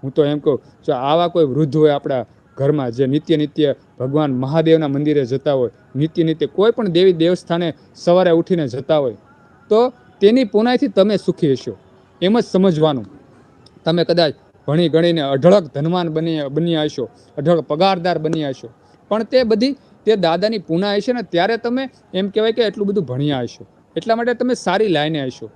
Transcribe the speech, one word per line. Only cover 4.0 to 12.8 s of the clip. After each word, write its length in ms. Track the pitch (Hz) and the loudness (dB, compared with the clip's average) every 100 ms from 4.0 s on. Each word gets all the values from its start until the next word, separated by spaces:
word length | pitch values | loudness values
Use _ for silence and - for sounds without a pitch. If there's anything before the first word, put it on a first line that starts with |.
| 127 143 151 | -4 -2 0
મહાદેવના 540 | 127 131 160 160 160 151 | -2 -2 0 4 2 2
મંદિરે 380 | 139 147 147 123 | -2 0 0 0
જતા 280 | 131 151 | -2 -2
હોય, 160 | 135 120 _ _ 131 | 0 -2 _ _ -4
નિત્ય 280 | 156 175 | -4 0
નિત્ય 240 | 160 160 143 | -2 0 -4
કોઈ 240 | - 214 | 2 0
પણ 160 | 233 208 | 2 0
દેવી 260 | 165 190 | 2 4
દેવસ્થાને 600 | 170 170 180 - 170 170 - - - | 4 0 0 -4 -4 -4 -8 -18 -6
સવારે 360 | - 175 185 | 2 4 4
ઉઠીને 360 | 165 165 180 139 | 2 2 -2 -2
જતા 300 | 123 135 156 | -6 -2 0
હોય, 200 | 135 101 _ _ _ _ _ | 0 -6 _ _ _ _ _
તો 240 | 214 247 - - _ | 2 2 -2 -20 _
તેની 240 | 202 247 247 | 2 4 2
પુનાઈથી 420 | 208 233 254 277 | 0 0 0 0
તમે 300 | 196 196 208 | 2 2 2
સુખી 340 | - 170 156 | -2 -2 0
હશો, 220 | 127 - 95 _ _ _ _ | 0 -4 -14 _ _ _ _
એમ 180 | 175 233 | 0 0
જ 40 | |
સમજવાનું. 600 | - 190 190 156 | 0 2 2 4